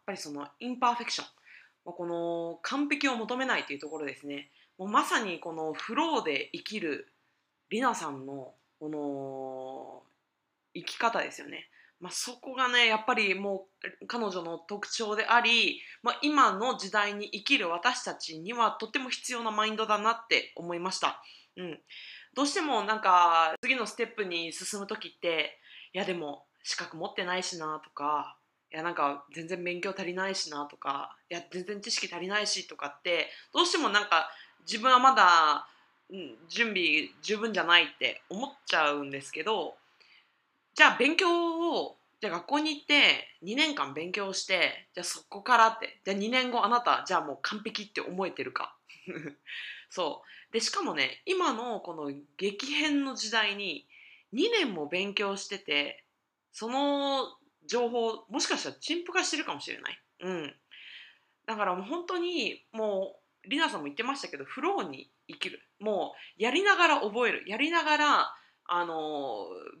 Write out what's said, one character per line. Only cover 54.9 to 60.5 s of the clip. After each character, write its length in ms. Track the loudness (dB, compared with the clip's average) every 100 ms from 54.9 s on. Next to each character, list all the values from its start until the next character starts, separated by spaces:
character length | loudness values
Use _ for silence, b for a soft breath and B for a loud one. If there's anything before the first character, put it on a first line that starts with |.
| -2 -2
強 220 | 0 -2 -2
し 100 | -6
て 140 | -8
て、 440 | -2 0 0 -6 _ _ _ _ _
そ 160 | -10 -4
の 680 | 0 2 2 0 0 -2 -8 _ _ -4
情 240 | 0 0
報、 340 | 0 -2 -2 -6
も 120 | -2
し 60 | -2
か 100 | -2
し 60 |
た 80 | -4
ら 60 | -8
陳 240 | -4 -4
腐 80 | -2
化 120 | -2
し 60 | -2
て 60 | -2
る 80 |
か 100 | -4
も 60 | -8
し 100 | -10
れ 100 | -10
な 100 | -10
い。 100 | -12 _ -12
う 100 | -6
ん。 240 | -6 -6